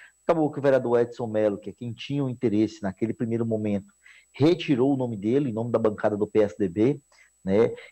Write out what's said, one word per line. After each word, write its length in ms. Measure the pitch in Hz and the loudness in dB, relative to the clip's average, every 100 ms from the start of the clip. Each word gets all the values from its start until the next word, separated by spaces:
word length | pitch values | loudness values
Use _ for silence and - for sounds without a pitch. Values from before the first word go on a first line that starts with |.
| - _ - | -20 _ -2
Acabou 260 | 165 147 | 0 0
que 80 | 143 | 0
o 20 | |
vereador 380 | 135 131 120 120 | 2 2 2 2
Edson 260 | 120 120 117 | 0 -4 -4
Mello, 320 | 107 107 98 | 0 0 0
que 120 | 101 | -8
é 40 | |
quem 200 | - 120 | -12 -12
tinha 280 | 110 - 143 | -10 -6 -4
o 80 | 135 | -4
interesse 540 | 120 120 104 107 - | -2 0 2 0 -2
naquele 300 | 98 - 113 | -8 -4 -6
primeiro 320 | - 113 113 113 | -4 -4 -2 -2
momento, 480 | 110 107 101 - _ _ - _ | -2 -2 -4 -6 _ _ -20 _
retirou 600 | - 151 175 - 120 135 | 2 2 2 0 2 2
o 40 | 135 | 0
nome 180 | 123 107 | -2 -4
dele, 340 | 107 135 139 | 0 0 0
em 40 | |
nome 180 | 110 120 | -4 -2
da 80 | 117 | 0
bancada 380 | 113 101 110 104 | 0 0 -2 0
do 100 | 104 | 0
P 120 | 107 | 2
S 160 | 101 - | 2 0
D 100 | 98 | -4
B, 320 | 92 120 147 - _ _ _ 95 | 2 2 0 -8 _ _ _ 0
né, 280 | 101 117 - - | 2 2 0 -14